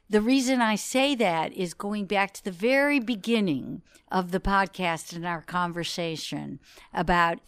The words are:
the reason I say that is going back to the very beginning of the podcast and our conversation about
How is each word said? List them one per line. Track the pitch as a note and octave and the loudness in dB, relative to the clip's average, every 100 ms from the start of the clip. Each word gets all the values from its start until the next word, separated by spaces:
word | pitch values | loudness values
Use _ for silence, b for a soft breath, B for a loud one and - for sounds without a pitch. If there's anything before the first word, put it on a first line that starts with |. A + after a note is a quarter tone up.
| _ | _
the | G#3 | 2
reason | G#3+ C4+ B3 B3+ | 4 4 4 2
I | A3+ | 2
say | G#3 - C4 C#4 C4 | 0 0 2 2 2
that | G3+ E3 D#3+ | 2 2 -2
is | - F3+ | -4 -6
going | - G3+ G#3 F#3+ | -6 -6 -6 -2
back | G3+ G3 | 0 0
to | - | -4
the | G#3 | -10
very | F3 A3+ C4+ C#4+ C#4+ | -2 2 4 4 2
beginning | A3 A3 A3+ A#3 G3 C3+ - - b b b | 0 -4 0 2 2 0 -4 -10 b b b
of | F#3 F3+ | -2 -2
the | F#3 | -2
podcast | G3 G3 F#3+ - F3+ D#3+ - | 0 2 0 -2 -4 -4 -8
and | E3+ F3 | -8 -6
our | E3+ | -6
conversation | - F3+ F3 E3+ D#3+ - E3+ D#3 - D3+ C#3+ C#3 B B B | -4 -2 -2 -4 -6 -4 -6 -6 -8 -8 -8 -12 B B B
about | F#3 F3 F3 E3+ E3+ | -4 2 4 4 0